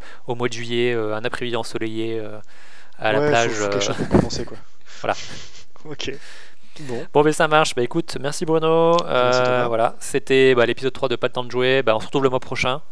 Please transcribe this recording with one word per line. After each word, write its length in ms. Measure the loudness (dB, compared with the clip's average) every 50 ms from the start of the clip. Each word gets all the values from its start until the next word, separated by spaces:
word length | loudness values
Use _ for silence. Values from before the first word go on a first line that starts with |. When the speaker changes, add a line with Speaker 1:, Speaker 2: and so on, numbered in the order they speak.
| -6 -6 -8 -6 -4
Speaker 1:
au 80 | -4 -2
mois 140 | -2 -2 -2
de 40 |
juillet, 400 | -2 -2 -4 -2 0 0 2 2
euh, 220 | 2 0 0 -2 -2
un 80 | -2 -2
après-midi 320 | -2 -4 -2 -4 -2 -2
ensoleillé, 640 | -2 -2 -2 -4 -4 -4 -4 -2 -2 -2 -2 -2 -4
euh, 200 | -4 -6 -8 -8 -8 -8 -8 -8 -8 -8 -8 -8 -6 -6 -6 -2
à 140 | 0 2
la 80 | 2 4
Speaker 2:
Ouais, 80 | 4 4
Speaker 1:
plage, 220 | 4 4 4 2
Speaker 2:
faut, 140 | 2 0 0
faut 40 | 0
quelque 60 | 0
Speaker 1:
euh. 40 | 0
Speaker 2:
chose 160 | 0 0 -2
pour 120 | -2 -2 2
commencer, 360 | 4 4 4 4 0 -4 -4
quoi. 140 | -4 -6 -6 -6 -6 -6 -6
Speaker 1:
<laughs> 220 | -6 -6 -6 -4
Voilà. 140 | -2 -2 -2 -2 -2 -6 -6 -6 -6 -6 -6 -6 -6 -6 -6 -6 -6
Speaker 2:
Ok. 260 | -6 -6 -6 -6 -6 -6 -6 -6 -6 -6 -6 -6 -6 -6 -6 -6 -6 -6 -6
Bon. 260 | -6 -4 -4 -4 -4 0 0
Speaker 1:
Bon, 80 | 2
mais 100 | 2 2
ça 160 | 2 2 2 4
marche. 260 | 4 4 4 4 0
Bah, 80 | 0
écoute, 360 | -2 0 0 -2 -4 -2 -4 -4
merci 240 | -4 -4 -4 -2 0
Bruno. 520 | 0 2 2 2 4 4 4 4 4 4 4 2
Speaker 2:
Merci 20 | 2 2 2 4 4 4 2
Speaker 1:
Euh, 40 | 2
Speaker 2:
Thomas. 240 | 2 2 2 0 0
Speaker 1:
voilà, 280 | 2 2 2 2 0 -2
c'était, 540 | -6 -2 -4 -2 0 4 6 6 8 8 8
bah, 120 | 6 4
l'épisode 260 | 4 2 0 -2 -4
trois 160 | -2 -2 -2 -2
de 80 | 0
Pas 120 | 0 -2 -2
le 40 |
temps 120 | -2 -2 -4
de 60 | -2
jouer. 320 | -2 0 2 2 2 4
Bah, 120 | 4 4 2
on 40 | 2
se 60 | 0
retrouve 160 | 0 0 2 2
le 60 | 2
mois 100 | 2 0
prochain. 420 | -2 -2 -4 -2 -2 -2 -2 -2 -4 -6